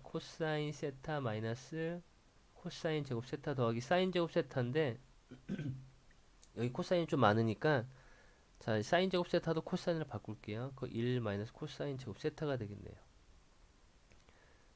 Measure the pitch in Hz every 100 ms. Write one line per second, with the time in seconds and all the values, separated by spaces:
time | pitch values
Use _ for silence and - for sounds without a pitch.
0 | - 165 - - 160 151 151 147 147 135
1 | 160 151 123 110 113 117 - 160 165 175
2 | - - - - - - 175 - 165 156
3 | 135 117 - 147 156 131 117 113 123 180
4 | 185 180 165 175 - 135 123 151 147 113
5 | - - - - - - 147 - - -
6 | - - - - - - 123 131 175 175
7 | 160 151 107 107 113 104 156 139 127 -
8 | - - - - - - - 110 104 175
9 | 190 180 175 170 165 160 - 185 - 165
10 | 147 110 - 107 - 107 131 135 - 110
11 | 120 127 110 101 110 - 151 - 143 131
12 | 131 - 156 - 151 131 104 98 - -
13 | - - - - - - - - - -
14 | - - - - - - -